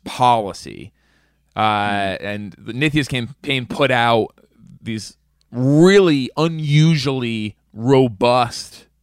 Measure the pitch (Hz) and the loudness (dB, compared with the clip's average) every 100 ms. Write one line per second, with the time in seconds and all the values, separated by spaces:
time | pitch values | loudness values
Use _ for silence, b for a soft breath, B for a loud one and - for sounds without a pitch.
0 | - - 127 120 101 82 65 50 71 _ | -14 -2 0 2 -2 -10 -16 -18 -18 _
1 | _ _ _ _ _ - 107 104 101 101 | _ _ _ _ _ -4 -2 -2 -2 -4
2 | 98 92 101 104 104 - 101 117 151 147 | -4 -6 -8 -10 -12 -16 -12 -4 -2 -2
3 | 131 127 117 - - 135 123 - 139 127 | -4 -6 -8 -10 -6 -6 -6 -2 0 2
4 | 117 117 107 _ _ _ 87 90 - 110 | 2 2 0 _ _ _ -20 -16 -10 -10
5 | - - _ _ _ 120 127 147 180 202 | -10 -18 _ _ _ -4 2 6 6 6
6 | 185 143 123 - 160 160 151 147 160 160 | 4 2 -2 -4 -4 -4 0 4 4 2
7 | 131 135 120 113 107 - _ 107 117 131 | -2 -4 -4 -4 -6 -10 _ -6 2 4
8 | 131 95 120 123 120 - - - _ _ | 4 2 0 2 0 -6 -16 -20 _ _